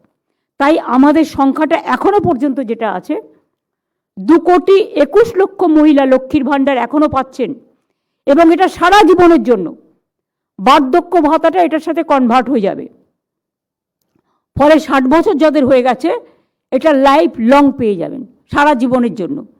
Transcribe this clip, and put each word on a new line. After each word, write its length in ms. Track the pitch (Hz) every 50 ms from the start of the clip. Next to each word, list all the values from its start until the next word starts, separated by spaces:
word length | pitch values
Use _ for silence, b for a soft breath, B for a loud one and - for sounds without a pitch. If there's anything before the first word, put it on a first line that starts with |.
| _ _ _ _ _ _ _ _ _ _ _ -
তাই 160 | 277 294 330 330 - - 240
আমাদের 300 | 254 269 294 285 320 311 - -
সংখ্যাটা 400 | - 277 269 262 302 311 302 330 330 - - 254
এখনো 240 | - - 370 403 415 330
পর্যন্ত 300 | 359 311 226 277 285 247 277 262 208
যেটা 180 | 226 220 226 208 185
আছে, 180 | 180 - - 311 440 - - _ _ _ _ _ _ _ _ _ _ _ _ _ _ _ _ _
দু 180 | 196 185 214 320 320 320
কোটি 300 | 349 359 359 359 381 392 381 - - - 311 285
একুশ 240 | - - 415 466 466 - 370
লক্ষ 200 | 392 392 - - 370 339 311
মহিলা 260 | 302 302 311 285 277 277 262 262
লক্ষ্মীর 300 | 262 - - - 302 233 285
ভাণ্ডার 280 | 285 277 269 277 277 240 -
এখনো 220 | - 285 302 302 294 -
পাচ্ছেন, 360 | 269 254 269 - - 240 - - - _ _ _ _ _ _ _ _ _ _ _ _ _
এবং 180 | 254 277 320 339 330 349
এটা 120 | 311 381 330 -
সারা 220 | - 339 359 392 415 427 311
জীবনের 340 | 370 359 349 330 339 269 202 247
জন্য। 180 | 233 190 - - - - _ _ _ _ _ _ _ _ _ _ _ _ _ _ _ -
বার্ধক্য 540 | 190 240 285 311 277 254 262 349 - - 381 349 302
ভাতাটা 320 | 311 320 311 339 330 320 370 349
এটার 180 | 285 311 302 -
সাথে 140 | 349 302 339 320 -
কনভার্ট 360 | 294 269 254 220 233 262 247 247
হয়ে 140 | 285 226 196
যাবে, 180 | 185 - - - - _ _ _ _ _ _ _ _ _ _ _ _ _ _ _ _ _ _ _ _ _ _ _ _ _ _ _ _ _ _ _ _ _
ফলে 180 | - 277 294 320 294 311
ষাট 180 | - 285 269 262 254 302
বছর 220 | 339 330 453 370 254 311
যাদের 200 | 311 269 302 262 247
হয়ে 160 | 269 254 247
গেছে, 220 | 254 233 - - 330 480 480 b b b b b b b _ _ _
এটা 200 | 240 262 - 320 294 262 269
লাইফ 240 | 277 277 311 339 - - - 220 233
লং 120 | 277 285 285 277 277 277
পেয়ে 200 | 240 214 196 165
যাবেন, 200 | 156 151 - - - - _ _ _ _
সারা 220 | - 277 294 302 302 226
জীবনের 320 | 254 240 254 254 240 226 160 -
জন্য। 180 | 175 139 143 160 - - _